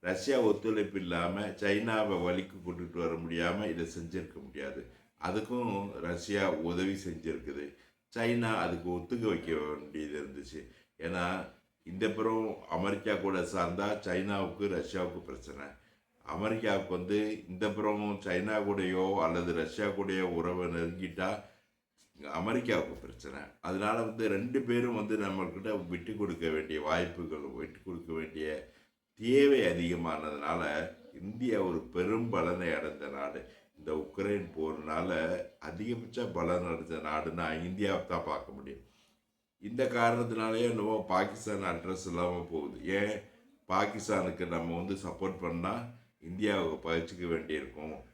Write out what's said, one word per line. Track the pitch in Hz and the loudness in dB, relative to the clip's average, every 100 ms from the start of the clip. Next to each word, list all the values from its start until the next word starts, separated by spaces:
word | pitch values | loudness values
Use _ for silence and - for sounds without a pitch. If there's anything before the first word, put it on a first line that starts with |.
ரஷ்யா | 87 95 131 131 | 0 -2 4 6
ஒத்துழைப்பு | 113 101 113 107 101 95 | 6 4 2 2 2 0
இல்லாம, | 90 85 87 95 104 90 | 0 0 2 0 -2 0
சைனாவை | 101 101 113 110 107 92 | 2 4 4 2 4 2
வழிக்கு | 87 90 92 98 | 2 2 -2 -8
கொண்டுட்டு | 87 87 85 87 | -8 -6 -6 -2
வர | 82 | 0
முடியாம | 82 85 85 85 90 104 | 0 -2 0 2 2 0
இதை | 82 | -2
செஞ்சிருக்க | 82 - 82 90 82 80 | -4 -6 -6 -6 -8 -12
முடியாது. | 67 67 69 - - - _ _ | -14 -8 -8 -8 -12 -16 _ _
அதுக்கும் | 85 98 110 123 117 98 101 62 | -2 -2 -2 -2 0 0 -2 -6
ரஷ்யா | 82 87 - 101 95 78 | -4 -4 0 2 2 2
உதவி | 82 87 95 | 0 2 0
செஞ்சிருக்குது. | 95 92 80 80 71 71 71 71 - - _ _ | 0 -4 -6 -4 -4 -6 -8 -10 -12 -20 _ _
சைனா | 117 113 120 117 | -2 2 2 2
அதுக்கு | 107 85 85 85 | 2 2 0 -2
ஒத்துக்க | 87 87 120 113 | -2 0 0 2
வைக்க | 87 - | 2 2
வேண்டியது | 78 73 73 73 76 76 | 0 0 -4 -6 -6 -4
இருந்துச்சு. | 73 71 69 69 80 69 - _ _ | -4 -6 -10 -12 -12 -14 -20 _ _
ஏன்னா, | 80 90 87 92 92 - _ _ - | -4 0 0 0 -4 -14 _ _ -10
இந்த | 92 110 | 0 0
புறம் | 110 113 113 110 95 - | 2 2 2 0 -4 -4
அமெரிக்கா | 85 98 101 110 | 0 0 0 0
கூட | 98 98 95 | 2 2 2
சார்ந்தா | 85 95 87 87 101 | 0 2 0 2 0
சைனாவுக்கு, | 107 101 90 95 101 92 90 101 | 0 0 0 2 0 0 0 0
ரஷ்யாவுக்கு | 90 - 98 90 87 | 0 -2 -2 -2 -4
பிரச்சனை. | - 64 - 67 73 - _ _ _ _ 64 | -10 -12 -12 -12 -14 -16 _ _ _ _ -8
அமெரிக்காவுக்கு | 82 107 113 110 98 - | -2 0 2 2 2 2
வந்து | 90 90 104 107 110 - | -2 2 2 2 -2 -8
இந்த | 90 107 | -2 0
புறம் | 101 104 104 104 98 | 2 2 2 0 -2
சைனா | 98 90 101 107 | 0 0 2 2
கூடயோ | 101 101 92 92 95 98 | 2 2 2 4 4 4
அல்லது | 80 87 87 | 4 4 2
ரஷ்யா | 82 78 - 101 | 2 0 0 0
கூடயோ | 98 95 95 92 | 0 0 2 2
உறவை | 85 85 90 87 | 2 0 0 0
நெருங்கிட்டா | 85 85 90 92 85 92 107 - - _ _ _ _ _ _ 73 | 0 -2 -2 -6 -2 -2 -2 -8 -20 _ _ _ _ _ _ -6
அமெரிக்காவுக்கு | 76 98 120 120 95 73 | -2 0 0 2 2 2
பிரச்சனை. | 82 - - 73 67 76 - | -6 -12 -14 -12 -12 -14 -10
அதனால | 80 95 104 113 | -4 0 2 2
வந்து | 117 113 110 | 0 0 2
ரெண்டு | 98 120 135 | 2 2 0
பேரும் | 120 120 123 | 2 2 4
வந்து | 113 104 110 | 0 0 0
நம்மள்கிட்ட | 101 95 90 87 104 101 87 | 0 0 -2 -4 -2 -2 -2
விட்டு | 90 82 104 | -6 -6 -2
கொடுக்க | 98 85 82 | -2 0 0
வேண்டிய | 78 78 78 | 0 0 -2
வாய்ப்புகள், | 76 82 87 87 80 76 71 | 2 2 2 -2 -6 -6 -8
விட்டு | 64 76 - | -8 -10 -10
கொடுக்க | - 85 82 | -10 -8 -4
வேண்டிய | 80 78 80 76 76 - - _ _ _ _ | -4 -4 -4 -4 -4 -8 -20 _ _ _ _
தேவை | 113 135 143 135 | 4 8 10 8
அதிகமானதுனால | 95 85 85 85 82 76 78 73 71 85 78 73 80 - - | 6 4 2 2 0 -2 -2 -4 0 0 0 0 -2 -8 -18
இந்தியா | 73 92 117 123 107 | -12 -8 -2 2 2
ஒரு | 92 82 | 2 0
பெரும் | 71 87 92 113 117 | -2 0 2 2 2
பலனை | 98 82 90 87 | 2 2 2 0
அடைந்த | 76 76 73 71 | 0 -2 -6 -8
நாடு. | 69 71 69 65 - _ | -6 -6 -6 -12 -18 _
இந்த | _ 78 | _ -4
உக்ரைன் | 78 78 - 98 104 87 | -2 -2 -2 0 2 0
போர்னால | 78 78 78 76 78 90 85 80 90 - - | -2 -2 -2 -2 0 2 2 2 0 -4 -10
அதிகபட்ச | 76 85 110 117 120 - 113 | -10 -6 -4 -4 -6 -4 -4
பலன் | 87 85 90 | 0 2 2
அடைஞ்ச | 90 80 80 80 | 0 -2 -4 -4
நாடுன்னா | 76 76 80 85 80 80 | -2 -2 -2 -2 -2 -2
இந்தியாவை | 87 95 101 95 - | -4 0 2 0 0
தான் | 85 | -2
பார்க்க | 80 73 - | -2 -4 -6
முடியும். | - - - - _ _ _ _ _ _ _ | -14 -12 -14 -16 _ _ _ _ _ _ _
இந்த | 104 120 131 | -8 0 2
காரணத்தினாலேயே | 120 117 120 117 110 110 113 120 | 6 4 4 2 0 0 2 2
என்னவோ | 107 104 107 - | 2 2 0 4
பாகிஸ்தான் | 92 101 - - 101 | 4 4 0 -4 -2
அட்ரஸ் | 95 85 90 92 92 | 0 -2 -2 -4 -2
இல்லாம | 85 90 87 82 | 0 2 0 -2
போகுது. | 82 73 60 76 | -4 -4 -6 0
ஏன்? | 98 104 104 - - _ _ _ | 2 2 -2 -6 -20 _ _ _
பாகிஸ்தானுக்கு | 95 101 107 - 98 90 87 90 | 4 4 0 2 2 2 0 -2
நம்ம | 85 82 85 | 0 0 -2
வந்து | 87 | -2
சப்போர்ட் | 98 90 82 95 92 | -4 -4 -4 -4 -2
பண்ணா | 87 82 90 117 120 - - _ | -4 -2 0 -2 -4 -12 -20 _
இந்தியாவை | 82 90 107 98 82 76 | -10 0 2 4 2 -2
பகிச்சுக்க | 82 82 82 90 87 | 0 0 0 -4 0
வேண்டியிருக்கும் | 80 76 78 65 76 78 71 - | 0 0 -4 -4 -10 -10 -10 -14